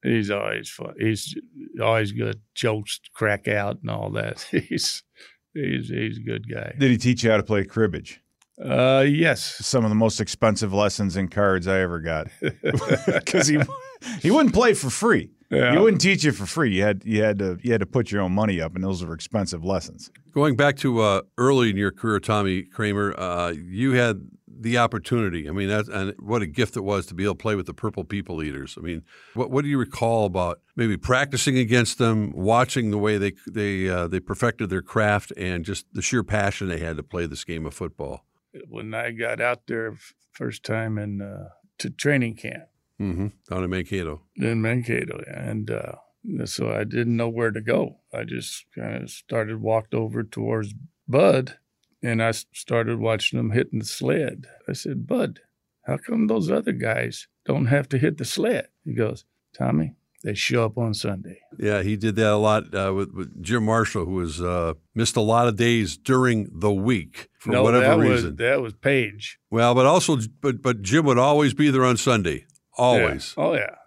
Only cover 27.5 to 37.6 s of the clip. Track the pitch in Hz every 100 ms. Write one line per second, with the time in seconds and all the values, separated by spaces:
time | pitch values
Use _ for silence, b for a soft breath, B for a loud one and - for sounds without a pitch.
27.5 | 104 87 85 110 104 82 101 87 82 76
28.5 | 69 69 - 85 82 - b b - 127
29.5 | 131 147 139 123 - 117 117 104 92 87
30.5 | 87 _ - 117 95 - 127 143 131 -
31.5 | 127 117 123 113 - 120 110 104 73 95
32.5 | 117 123 139 110 104 104 104 98 95 -
33.5 | 110 101 98 92 90 87 92 - 101 120
34.5 | - 104 95 - 113 104 104 - - 90
35.5 | 90 85 95 - - - 123 95 107 101
36.5 | - 98 82 82 78 71 90 82 69 -
37.5 | 82